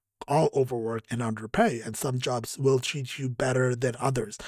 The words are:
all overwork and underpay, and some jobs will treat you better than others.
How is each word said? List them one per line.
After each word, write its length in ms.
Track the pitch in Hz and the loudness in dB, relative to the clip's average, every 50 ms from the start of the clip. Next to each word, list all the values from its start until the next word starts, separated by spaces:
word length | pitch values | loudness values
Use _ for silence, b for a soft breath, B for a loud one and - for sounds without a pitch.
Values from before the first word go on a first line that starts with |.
| _ _ _ _ - - | _ _ _ _ -2 2
all 220 | 139 156 160 147 | 4 4 4 4
overwork 520 | - 139 131 120 123 117 113 113 113 113 - - | 4 2 2 2 0 -2 -2 -2 -4 -4 -4 -4
and 140 | 120 117 | -4 -2
underpay, 580 | 117 113 110 110 110 110 - - 233 214 127 113 | 0 -2 -2 -4 -6 -2 2 4 4 4 2 -2
and 160 | 110 117 110 | -6 -8 -8
some 220 | - - 131 127 127 | -4 -4 -2 -2 -2
jobs 400 | - 135 123 120 113 - - - | 0 0 -2 -2 -4 -6 -6 2
will 220 | 131 135 135 127 | 4 4 4 4
treat 380 | - - - 143 131 - - - | 2 -2 -4 -6 -6 -8 -6 -6
you 120 | 135 131 | -4 -4
better 440 | 120 - 135 131 127 127 127 127 123 | -2 0 0 2 2 2 2 2 2
than 200 | 117 131 127 113 - | 0 0 -2 0 0
others. 380 | 120 135 131 123 110 104 - - B | -2 0 0 0 -2 -4 -8 -12 B